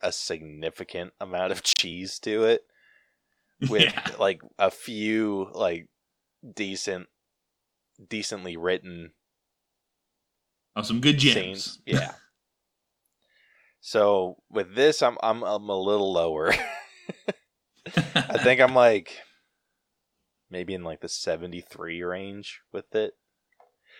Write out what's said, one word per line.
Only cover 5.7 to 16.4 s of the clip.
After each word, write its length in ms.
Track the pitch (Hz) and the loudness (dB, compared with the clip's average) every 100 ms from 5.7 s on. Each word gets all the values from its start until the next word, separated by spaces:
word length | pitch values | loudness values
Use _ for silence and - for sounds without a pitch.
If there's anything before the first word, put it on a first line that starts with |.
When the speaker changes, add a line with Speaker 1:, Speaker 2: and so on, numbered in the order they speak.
| 85 - _ _ _ _ _ 127 | -2 -10 _ _ _ _ _ -14
Speaker 1:
decent, 540 | 101 101 95 - 92 - _ _ _ _ _ _ _ _ _ 101 | -8 -8 -6 -6 -8 -10 _ _ _ _ _ _ _ _ _ -12
decently 480 | 110 101 104 92 85 | -8 -8 -8 -10 -4
written 560 | 87 92 92 85 82 _ _ _ _ _ _ _ _ _ _ _ _ _ _ _ _ 107 | -2 -2 -4 -16 -16 _ _ _ _ _ _ _ _ _ _ _ _ _ _ _ _ -8
Speaker 2:
Oh, 60 | |
some 180 | 107 117 | -4 2
good 180 | 139 143 | 4 6
gems. 180 | 127 107 92 98 | 6 4 0 -8
Speaker 1:
scenes. 160 | - - - | -10 -12 -2
Yeah. 260 | - - - | 0 -2 -8
Speaker 2:
<laughs> 60 | _ _ _ _ _ _ _ _ _ _ _ _ _ _ _ _ | _ _ _ _ _ _ _ _ _ _ _ _ _ _ _ _
Speaker 1:
So 580 | - 110 104 98 92 - _ | -2 4 4 4 0 -6 _
with 260 | 107 92 104 | -6 -2 4
this, 260 | 147 151 | 4 4
I'm, 160 | 127 120 | 2 2
I'm, 220 | 113 113 | -2 0
I'm 240 | 101 104 104 | -2 -4 -2
a 80 | 95 | -2
little 340 | 98 104 98 | 2 2 2
lower. 400 | 87 85 78 | 2 0 0